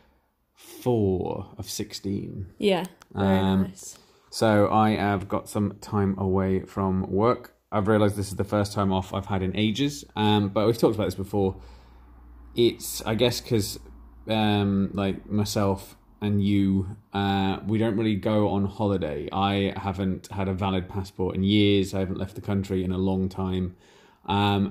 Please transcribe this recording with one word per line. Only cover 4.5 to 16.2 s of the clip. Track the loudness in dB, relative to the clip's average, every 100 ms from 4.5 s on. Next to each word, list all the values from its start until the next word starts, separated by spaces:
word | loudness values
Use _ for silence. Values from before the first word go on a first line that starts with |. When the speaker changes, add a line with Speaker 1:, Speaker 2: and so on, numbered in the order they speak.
| 4 4
Speaker 1:
I | 4 4
have | 2 0 -2 -2
got | -6 -4
some | -2 -2 -4
time | -4 0 0 0
away | 0 0 2 0
from | -2 -2 0 0 0
work. | 2 2 2 -4 _ _
I've | -2 2
realised | 4 4 0
this | -4
is | -4
the |
first | -2 0 0
time | 0 0
off | 0 -2
I've | -6 -4
had | -2
in | -2 0
ages, | 0 0 -2 -4 -10 0
um, | 2 4 2
but | 2 2
we've | 4
talked | 2 2
about | -2
this | -4
before. | -4 -2 -2 -2 -12 -20 -20 -20 -20 -20 -20 -20 -6
It's, | 2 2 2 -6 -8 -4
I | 0
guess, | 0 0
'cause, | -2 0 0 -8 -16 -20 -20 -14 -4
um, | 0 2 2 2 2 0
like, | 0 -2 -2 -4
myself | -2 -2 0 0 0 -6 -20 _
and | _